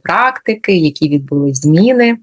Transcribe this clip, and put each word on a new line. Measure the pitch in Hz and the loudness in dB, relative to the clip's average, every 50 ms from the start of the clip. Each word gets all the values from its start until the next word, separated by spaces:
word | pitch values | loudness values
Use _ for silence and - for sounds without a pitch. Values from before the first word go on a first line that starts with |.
| - | -6
практики, | - 175 214 247 262 - - - - 220 220 - - 196 | -4 -2 0 0 -2 -2 -4 -6 -6 -6 -4 -2 0 0
які | 175 160 151 147 - 165 143 | 2 2 0 -2 -2 -2 -2
відбулись | 147 143 135 135 147 143 143 143 135 135 | -2 -2 -4 -2 -4 -2 -2 -2 -4 -2
зміни. | 147 147 156 170 208 247 254 247 240 233 233 226 | 0 2 4 4 4 4 4 2 2 0 0 -2